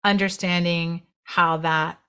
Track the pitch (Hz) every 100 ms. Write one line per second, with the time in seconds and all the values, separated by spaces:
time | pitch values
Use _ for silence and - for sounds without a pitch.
0 | 202 202 196 190 185 175 175 170 165 170
1 | _ _ - - 170 160 160 160 160 -